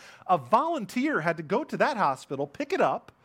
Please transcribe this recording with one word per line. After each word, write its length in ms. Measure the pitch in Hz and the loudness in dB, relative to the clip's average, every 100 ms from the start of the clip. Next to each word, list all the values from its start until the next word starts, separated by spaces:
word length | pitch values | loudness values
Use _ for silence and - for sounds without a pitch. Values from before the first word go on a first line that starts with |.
| - - - | -20 -10 0
A 100 | 180 | 0
volunteer 880 | 123 226 320 330 208 - 285 240 | 4 2 2 -2 -4 -2 0 0
had 160 | 156 165 | 0 -2
to 40 | |
go 220 | 151 208 | -2 -4
to 140 | 302 202 | -2 0
that 180 | 233 254 | 0 2
hospital, 500 | 160 131 - 135 - | 0 0 -6 -6 -6
pick 280 | - 294 | -6 -4
it 80 | 359 | 2
up, 300 | 165 175 - _ | 2 0 -6 _